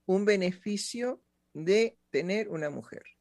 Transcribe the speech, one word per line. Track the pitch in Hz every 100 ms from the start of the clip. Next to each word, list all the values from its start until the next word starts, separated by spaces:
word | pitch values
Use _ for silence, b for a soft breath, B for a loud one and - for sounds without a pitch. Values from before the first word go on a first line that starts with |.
| -
un | 190 208
beneficio | 196 180 180 208 208 - 240 247 - _ _ _
de | 147 160 208 226 _ _
tener | 139 175 208 208
una | 165 151
mujer. | 131 - - - _